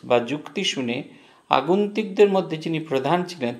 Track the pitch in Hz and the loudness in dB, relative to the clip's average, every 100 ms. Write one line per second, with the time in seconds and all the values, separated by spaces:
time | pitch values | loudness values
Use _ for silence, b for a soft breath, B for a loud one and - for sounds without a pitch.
0 | 123 120 117 147 - - 190 - 123 120 | 2 2 2 -4 -6 -4 -2 -2 -4 -4
1 | - B B B - - 139 190 208 208 | -8 B B B 0 2 4 2 2 -2
2 | 208 190 202 190 170 160 165 160 156 135 | -2 4 4 4 0 -4 -4 -6 -2 -2
3 | 135 175 175 - 120 123 | 2 0 -2 -6 -6 -4